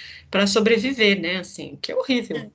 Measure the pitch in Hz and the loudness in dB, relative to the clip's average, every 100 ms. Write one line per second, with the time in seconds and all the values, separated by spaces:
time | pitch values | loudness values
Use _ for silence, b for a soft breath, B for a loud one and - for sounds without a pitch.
0 | B B B 190 202 214 208 226 254 262 | B B B 0 2 4 4 4 2 2
1 | 208 196 165 185 175 - 139 147 - - | 2 2 0 -6 -8 -14 -14 -10 -6 -4
2 | 262 247 208 156 110 | 0 0 -2 -8 -10